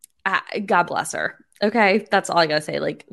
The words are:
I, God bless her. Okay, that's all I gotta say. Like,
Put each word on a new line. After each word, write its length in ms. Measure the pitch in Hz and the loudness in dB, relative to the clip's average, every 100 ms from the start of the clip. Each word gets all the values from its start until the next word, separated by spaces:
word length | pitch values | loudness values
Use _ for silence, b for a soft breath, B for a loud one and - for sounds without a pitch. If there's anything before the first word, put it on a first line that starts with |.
| - _ | -20 _
I, 360 | 196 190 - - | -4 -4 -4 -8
God 240 | 196 190 | 2 2
bless 300 | 170 - - | 2 -2 -4
her. 300 | - - - _ _ | -4 -6 -6 _ _
Okay, 440 | 208 240 202 214 220 | -2 2 4 2 2
that's 180 | 196 190 | -2 0
all 80 | 170 | 0
I 80 | 160 | 2
gotta 160 | 151 | 0
say. 180 | 156 147 | -4 -4
Like, 260 | 151 147 - | -4 -6 -14